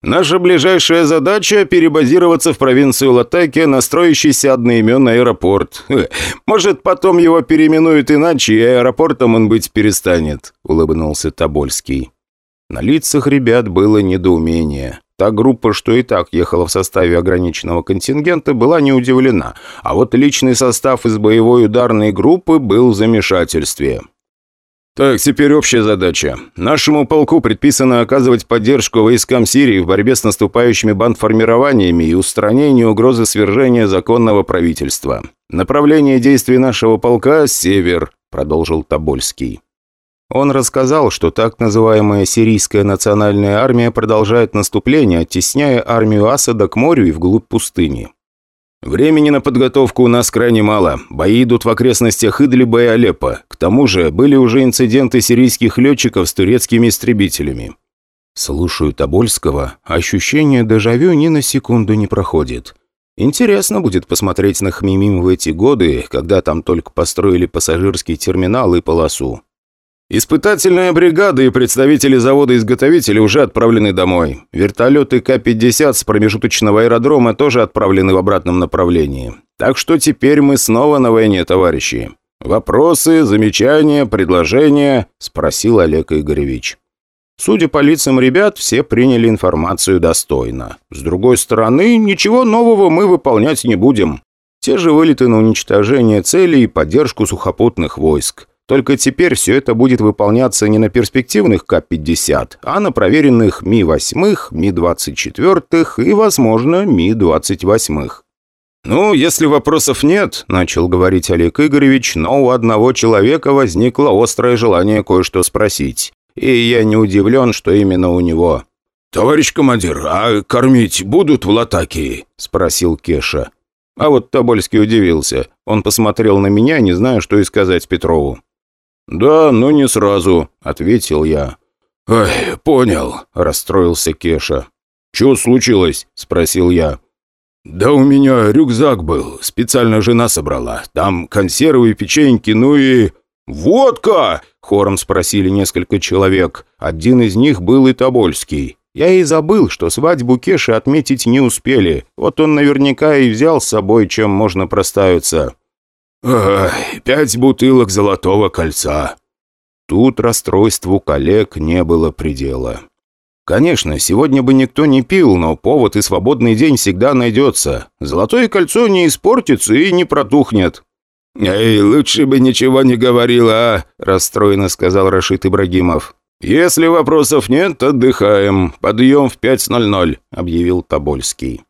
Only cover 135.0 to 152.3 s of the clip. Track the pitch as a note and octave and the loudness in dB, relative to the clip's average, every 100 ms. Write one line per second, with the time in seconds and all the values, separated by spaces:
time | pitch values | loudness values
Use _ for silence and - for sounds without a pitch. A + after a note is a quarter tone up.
135 | _ - C3+ B2 A#2+ B2+ C3 G#2 F2 - | _ 0 2 2 2 0 2 2 0 -2
136 | - - - E2 E2 F#2 F2 F2 D#2 C#2 | -14 -20 -6 -2 -2 0 2 2 -2 -6
137 | _ _ _ _ _ _ - E2 G#2+ D3 | _ _ _ _ _ _ -18 -4 0 2
138 | C#3 C#3 C#3 B2+ G#2+ B2 D3 A#2 D3 A2+ | 4 4 4 2 2 2 2 2 0 0
139 | D#2+ D#2+ - - - - A#2 B2+ A2+ A2 | -4 -6 -6 -12 -10 -6 -2 0 2 0
140 | G#2 A#2 A#2 - D2 C2+ A#1 A1+ - - | 2 0 0 -4 -4 -6 -8 -12 -10 -4
141 | F#2+ F2+ D#2 G#2 F#2+ - D#3+ C3+ A2+ G2+ | -2 -4 -4 -4 -2 0 2 4 2 0
142 | G#2 D3+ D3 A#2 - G#2+ C3 D3 C3+ B2+ | -2 2 2 2 0 0 2 2 2 2
143 | G2+ _ _ _ - D2+ F2+ A3 C4+ A#3+ | 0 _ _ _ -18 -6 0 2 2 0
144 | - F#3+ A2+ D#2+ _ _ - G2+ G2 F#2+ | 0 0 0 -4 _ _ -4 0 0 -2
145 | - F#2 - G#2 F#2 G2 F#2+ F2 F2+ G2+ | -2 -4 -2 -2 0 0 -2 -4 -4 -4
146 | - F#2 F#2+ F#2+ E2+ - _ _ C#2+ D#2+ | -2 0 0 0 -2 -6 _ _ -8 -4
147 | F#2 B2+ A2+ F#2+ C#3 A2 F2+ C3 C3 B2+ | 0 2 2 2 0 0 0 2 2 2
148 | C3 B2 F#2+ C#2+ - D2 C2+ - _ - | 0 0 0 -2 -8 -8 -8 -12 _ -2
149 | E3+ F#3 D#3+ D#3+ D#3 G#3+ D#3 - E2+ - | 2 2 2 -2 0 0 0 -2 -6 -2
150 | D#3 E3+ A#2+ B2+ F3 F#3+ - A2 C3 D3+ | -2 -2 0 -2 0 -2 0 -2 0 -2
151 | C3+ C3 A#2 B2+ C3 - - C3 F2+ D2 | -2 -4 0 2 0 -2 -2 0 0 -2
152 | - - - | -8 -6 -6